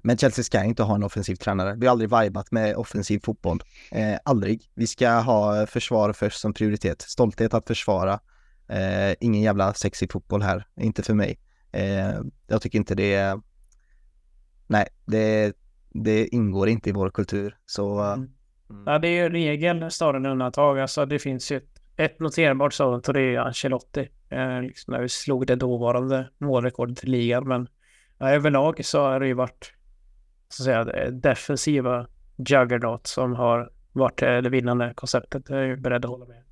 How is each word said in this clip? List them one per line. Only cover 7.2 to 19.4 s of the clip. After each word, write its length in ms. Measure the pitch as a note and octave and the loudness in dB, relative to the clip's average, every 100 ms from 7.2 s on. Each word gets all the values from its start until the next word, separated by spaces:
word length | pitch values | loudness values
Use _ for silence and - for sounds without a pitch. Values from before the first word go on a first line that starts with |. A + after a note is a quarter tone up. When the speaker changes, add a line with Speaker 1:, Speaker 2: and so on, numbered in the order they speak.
| A#2+ - A2 | 0 2 0
Speaker 1:
att 120 | A2+ - | 0 -2
försvara. 540 | A#2 - F#2+ F#2+ G2+ _ _ _ _ - | -4 0 0 0 -2 _ _ _ _ -8
Eh, 460 | G2+ F#2+ F#2+ G2 - | -4 -2 0 0 0
ingen 220 | A#2 G#2+ | 0 2
jävla 320 | G#2+ G2+ G2 | 2 2 0
sexig 380 | - G2+ - - | 0 -4 -2 -6
fotboll 300 | - - G2+ | -6 -4 -2
här. 240 | G2+ F#2 - - | 0 -2 -6 -4
Inte 260 | A2 - | -4 -2
för 120 | G#2 | 0
mig. 240 | G#2+ G2 - _ _ _ | 0 0 -4 _ _ _
Eh, 480 | F#2+ G2 G2 F#2+ G#2 C3 _ - | -4 -2 -2 -2 -4 -8 _ -4
jag 160 | G#2+ | -2
tycker 160 | - A2 | 0 -2
inte 160 | G2 | 0
det 200 | G2 G2+ | 0 2
är... 260 | G2 G2 G2 - _ _ _ _ _ _ _ _ _ _ _ - | 2 0 -4 -10 _ _ _ _ _ _ _ _ _ _ _ -2
Nej, 220 | G#2+ G2 _ | 0 0 _
det, 480 | - A2 A2 G#2+ G#2+ - _ _ _ | -2 2 2 2 0 -2 _ _ _
det 380 | - A2 A2 A2+ | -4 2 2 2
ingår 420 | A#2+ G#2 F#2+ G2 | 0 0 2 2
inte 200 | A2 - | 2 -2
i 40 | |
vår 180 | G2 F#2+ | -2 -2
kultur. 480 | - G2 G#2 G2+ - - | -2 -4 -4 -6 -10 -12
Så, 340 | - G2+ G2+ | -6 -4 -2
Speaker 2:
Mm. 300 | G#2 G2+ C3 _ _ _ _ | -4 -4 -10 _ _ _ _
Speaker 1:
mm. 120 | G#2 G2+ | -12 -2
Speaker 2:
Ja, 120 | D3+ | 0
det 100 | E3+ | 2
är 140 | F3 | 2
ju 60 | E3+ | 0
regel 600 | E3+ | 0